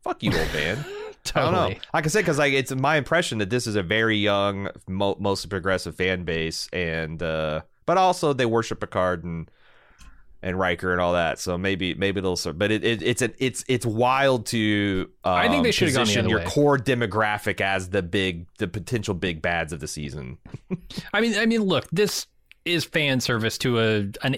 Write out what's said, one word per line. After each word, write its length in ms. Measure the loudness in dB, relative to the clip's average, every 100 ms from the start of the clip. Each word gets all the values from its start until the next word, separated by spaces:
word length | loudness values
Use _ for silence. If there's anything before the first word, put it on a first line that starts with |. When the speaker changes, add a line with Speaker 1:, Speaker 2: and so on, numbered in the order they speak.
Speaker 1:
fuck 180 | -8 -4
you, 140 | 0 0
old 160 | 0
man." 300 | -2 -2 -4 -6 -10 -12
Speaker 2:
<laughs> 260 | -12 -4 0
Speaker 1:
I 40 |
don't 140 | 0
know. 60 | 2
Speaker 2:
Totally. 200 | 0 -4 -4
Speaker 1:
Like 120 | -2 0
I 40 |
said, 160 | 2 2
'cause, 120 | 2
like, 140 | 2
it's 240 | 2 0 0
my 220 | 2 2
impression 400 | 2 0 0 -2
that 120 | 0
this 160 | 0 0
is 120 | 0
a 60 |
very 340 | 2 2 2 4
young, 520 | 4 2 2 -2 -6 -8 -6
mo-, 260 | 0 0 0
mostly 260 | 0 -2 -2
progressive 480 | -4 0 -2 -2 -2
fan 280 | 0 0 -2
base, 420 | -2 -2 -4 -6
and, 500 | -4 -2 -2 -6 -6
uh, 380 | -4 -2 -2 -4 -8 _ 0
but 120 | 2
also 360 | 4 2 0
they 120 | 2 2
worship 360 | 2 0 -4
Picard 420 | -4 0 0 0 -4
and, 240 | -8 -10 _ -20 -20 _ -20 -20 -20 -20 -10
and 160 | -6 0
Riker 340 | 0 0 0
and 80 | 2
all 120 | 2
that. 240 | 2 2 0
So 180 | -4 -2
maybe, 380 | 0 0 -2 0
maybe 260 | -2 0
they'll 140 | -2 -2
sur-, 160 | -4
but 180 | -2 0
it, 120 | 2 0
it, 160 | 0
it's 200 | 0 0
a, 100 | -2 -2
it's, 220 | -4 -2 -2
it's 180 | -2 0
wild 600 | 2 2 4 4 2 0
to, 600 | 0 2 2 2 0 -4 _ 0
um, 80 |
Speaker 2:
I 160 | 2 4
think 140 | 2
they 80 | 2
should 180 | 2 2
have 60 | 2
gone 60 |
the 60 | 2
Speaker 1:
position 140 | 2 2
Speaker 2:
other 20 |
Speaker 1:
your 100 | 0
Speaker 2:
way. 60 | 0
Speaker 1:
core 320 | 2 4 4
demographic 840 | 2 0 0 0 0 0 -2 -2
as 300 | 0 0 0
the 140 | -2
big, 420 | 0 0 0 -2 -8 -8
the 80 | -6
potential 440 | -6 -4 -4 -2 -2
big 260 | -4 -2
bads 320 | -2 -2 -2
of 60 | -6
the 60 | -8
season. 500 | -8 -8 -8 -12 -14 -16 -16 -10 -10
<laughs> 380 | -10 -14 -4
Speaker 2:
I 60 | 0
mean, 180 | 0 2
I 80 | 2
mean, 160 | 2
look, 260 | 2 0 0
this 360 | 0 2 0 -8 _ _ -10
is 220 | -2 -2 0
fan 340 | 0 2 2
service 380 | 2 2 0 0
to 220 | 2 4
a, 180 | 4 4 0 -2
an 140 | -2